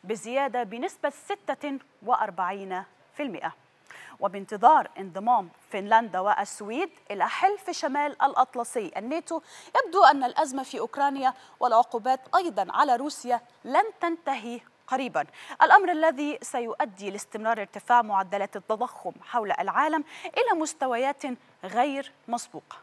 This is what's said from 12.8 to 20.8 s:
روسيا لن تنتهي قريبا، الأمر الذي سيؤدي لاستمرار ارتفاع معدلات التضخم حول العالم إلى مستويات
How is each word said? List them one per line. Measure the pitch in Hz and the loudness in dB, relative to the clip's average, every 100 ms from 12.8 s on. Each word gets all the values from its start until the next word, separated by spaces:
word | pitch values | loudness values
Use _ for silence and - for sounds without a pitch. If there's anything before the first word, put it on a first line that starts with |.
| 285 240 | 2 2
روسيا | 285 - - 233 - _ 220 | -2 -8 -4 -4 -4 _ -2
لن | 285 440 - | 0 0 -2
تنتهي | 339 330 - 269 226 233 - _ - | -4 -4 -4 -6 -6 -10 -14 _ -6
قريبا، | 262 254 156 143 - - - | -4 -2 -4 -6 -10 -16 4
الأمر | 320 392 370 | 8 8 6
الذي | 311 320 262 294 294 | 2 2 0 -4 -6
سيؤدي | - 262 233 - 208 185 196 | -6 -6 -6 -4 -6 -4 -10
لاستمرار | 202 - 214 220 226 | -10 -10 -6 -4 -2
ارتفاع | 202 202 - 240 | -4 -12 2 4
معدلات | 220 196 190 196 196 202 | 4 0 -2 -4 -4 -6
التضخم | - 214 240 - 180 - | -6 -4 -4 -6 -12 -12
حول | - 240 208 | -6 -4 -2
العالم | - 196 185 302 311 285 - 359 | -2 0 2 2 0 -4 -12 -8
إلى | - 466 370 | 0 2 2
مستويات | 311 - | -2 -2